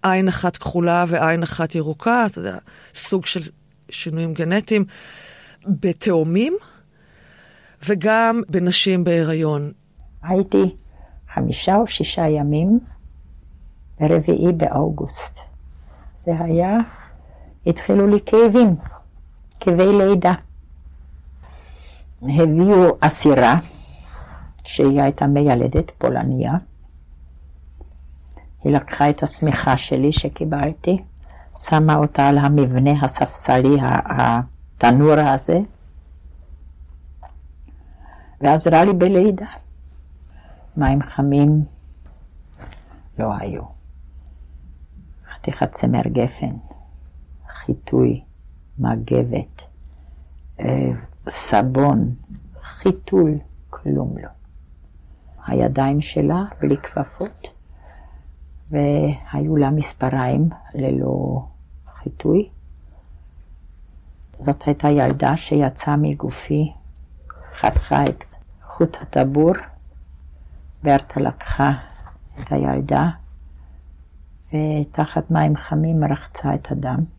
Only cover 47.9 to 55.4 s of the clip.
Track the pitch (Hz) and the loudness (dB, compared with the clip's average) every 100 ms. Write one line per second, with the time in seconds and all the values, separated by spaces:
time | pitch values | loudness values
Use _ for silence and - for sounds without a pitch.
47.9 | - 123 120 - - - - - - 123 | 0 0 0 -8 -20 -20 -20 -20 -8 -4
48.9 | 113 113 127 123 123 120 - - - - | -4 -2 -2 -2 -4 -10 -16 -20 -20 -20
49.9 | - - - - - - - - 127 131 | -20 -20 -20 -20 -20 -20 -10 -4 -2 -2
50.9 | 120 - - - - - 107 123 131 143 | -4 -10 -16 -14 -12 -2 0 2 2 2
51.9 | 139 117 123 - - - - - - 196 | 2 0 -6 -12 -20 -20 -20 -20 -4 -2
52.9 | 190 - 190 165 151 - - - - - | -2 0 2 2 0 -6 -20 -20 -12 -4
53.9 | 143 135 - - - - - - - - | -4 -4 -8 -14 -20 -20 -20 -20 -20 -20
54.9 | - - - - - | -20 -20 -20 -20 -18